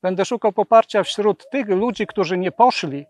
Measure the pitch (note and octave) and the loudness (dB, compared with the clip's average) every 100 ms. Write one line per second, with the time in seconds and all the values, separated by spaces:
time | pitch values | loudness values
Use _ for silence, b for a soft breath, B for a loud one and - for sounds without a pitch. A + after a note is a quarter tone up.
0 | F#3 F#3 G3 A#3 A3 G3 G3 A3+ - G#3+ | -4 -2 -2 0 -2 0 4 4 4 -2
1 | F#3 - G#3 G3 - C4+ G#3 F#3 A#3 A3 | -2 -2 -2 -2 -4 -6 -2 0 -2 -4
2 | G#3 - E3+ F#3 F#3 - B3 - E3 C#3 | -6 -4 -2 -2 -4 2 2 2 -6 -8
3 | C#3+ | -12